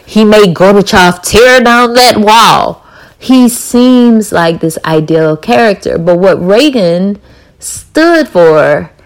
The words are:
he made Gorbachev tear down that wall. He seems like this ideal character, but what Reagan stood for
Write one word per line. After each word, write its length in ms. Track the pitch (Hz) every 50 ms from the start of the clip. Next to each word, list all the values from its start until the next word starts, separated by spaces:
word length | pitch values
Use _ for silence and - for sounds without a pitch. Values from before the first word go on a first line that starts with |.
| _ -
he 180 | - 214 220
made 300 | 208 214 214 208 185 156
Gorbachev 680 | - 180 196 202 202 190 - - 190 180 180 180 -
tear 400 | - - - 202 240 254 254 254
down 320 | 233 240 240 240 247 233 240
that 240 | 247 247 240 - 214
wall. 640 | 208 208 226 233 220 185 151 - - - - - _ - - - - - _ _
He 280 | - - 262 254 247 233
seems 840 | 233 - - - - 240 247 254 254 247 240 240 226 220 208 - -
like 260 | 175 170 165 165 -
this 180 | - 165 160 - -
ideal 540 | 160 160 156 156 151 165 160 160 156 156 151
character, 600 | - - 240 240 240 220 196 185 - - - 170
but 200 | 165 175 175 170
what 240 | 190 190 - -
Reagan 800 | 175 180 202 233 294 311 262 240 185 170 170 175 190 202 208 - _ _ - _ _ _ _ _
stood 680 | - - - - - - _ 311 320 339 339 320 294 -
for 640 | - 180 170 165 156 156 147 143 147 156 185 156 - _ _